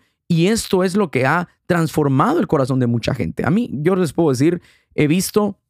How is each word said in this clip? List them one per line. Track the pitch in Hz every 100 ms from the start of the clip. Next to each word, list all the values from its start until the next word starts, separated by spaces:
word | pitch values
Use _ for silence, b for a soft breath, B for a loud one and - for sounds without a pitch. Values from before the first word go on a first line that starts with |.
| _ _ -
Y | 165 175
esto | 226 - 190
es | 185 190
lo | 180
que | 123 131
ha | 165 175 b -
transformado | 175 160 - 143 131 196 330
el | 214
corazón | 156 127 131
de | 120
mucha | 117 - 110
gente. | 85 - -
A |
mí, | 196 240
yo | 131 151 190
les | 165
puedo | - 165
decir, | 123 151 175 b b b -
he | 147
visto | 180 180 214 208 -